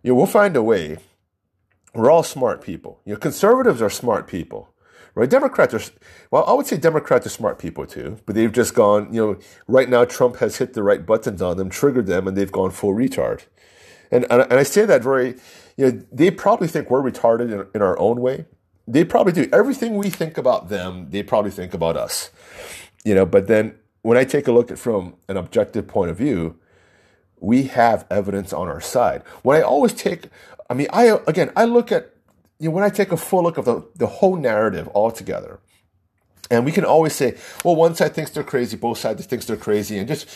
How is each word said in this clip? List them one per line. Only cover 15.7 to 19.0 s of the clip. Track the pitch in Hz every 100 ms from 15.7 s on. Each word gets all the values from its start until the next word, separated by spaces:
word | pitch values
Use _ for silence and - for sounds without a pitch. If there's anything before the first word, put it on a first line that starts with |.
| -
you | 135
know, | 110 -
they | 123 175
probably | 190 202 233 165
think | 160 -
we're | 127
retarded | 131 117 113 117 120
in, | 104 95
in | 107
our | 98 87
own | 98 120
way. | 123 143 - _ _ _ -
They | 127